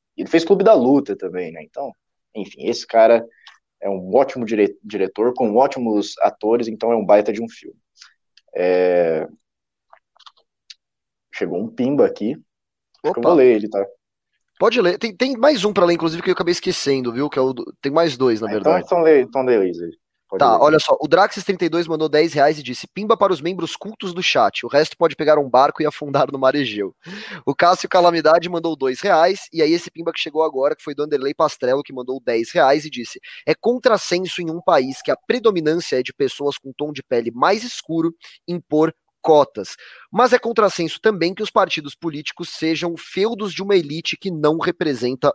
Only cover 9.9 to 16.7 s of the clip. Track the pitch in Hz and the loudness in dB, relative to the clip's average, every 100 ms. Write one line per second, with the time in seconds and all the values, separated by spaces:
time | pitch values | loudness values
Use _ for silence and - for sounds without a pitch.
9.9 | _ _ _ - _ _ _ - - _ | _ _ _ -20 _ _ _ -20 -20 _
10.9 | _ _ _ _ - 90 87 113 - 127 | _ _ _ _ -8 -6 -4 -6 -4 0
11.9 | 143 104 - 107 151 _ _ _ _ _ | 2 2 0 -6 -6 _ _ _ _ _
12.9 | _ 151 185 233 170 127 110 107 98 101 | _ -4 0 2 6 6 4 0 -4 -6
13.9 | - _ _ _ _ _ - 208 240 180 | -8 _ _ _ _ _ -2 0 2 0
14.9 | - 233 180 262 240 277 262 208 202 175 | 0 -4 -4 -4 0 2 2 0 2 2
15.9 | 170 165 165 185 185 175 175 185 | 2 -2 -2 -2 -2 -2 -2 -2